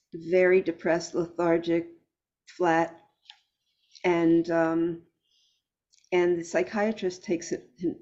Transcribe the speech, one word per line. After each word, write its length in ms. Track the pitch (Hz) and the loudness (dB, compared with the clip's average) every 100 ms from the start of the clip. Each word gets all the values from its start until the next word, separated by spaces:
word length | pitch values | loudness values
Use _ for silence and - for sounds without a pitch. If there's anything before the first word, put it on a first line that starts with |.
| _ | _
very 480 | 165 165 185 185 185 | -14 -2 2 4 4
depressed, 520 | 175 165 180 165 - | 2 -2 -2 -2 -2
lethargic, 760 | - 170 - 170 170 165 170 170 - _ _ _ _ - - | -4 -4 -2 2 2 2 -2 -2 -12 _ _ _ _ -16 -4
flat, 420 | 175 165 165 - _ _ - - _ _ _ _ _ - 180 | 0 2 0 -6 _ _ -20 -20 _ _ _ _ _ -6 -2
and, 440 | 170 165 170 170 | 2 4 2 2
um, 520 | 165 165 165 170 170 - _ _ _ _ _ _ _ _ _ _ | 0 0 0 -2 -6 -14 _ _ _ _ _ _ _ _ _ _
and 260 | 180 175 175 | 0 2 0
the 60 | 165 | -2
psychiatrist 800 | 165 180 214 214 214 185 180 - | -2 -2 -2 -2 -2 -6 -6 -6
takes 260 | 165 - | -6 -4
it, 180 | - - - 175 - | -10 -10 -8 -6 -6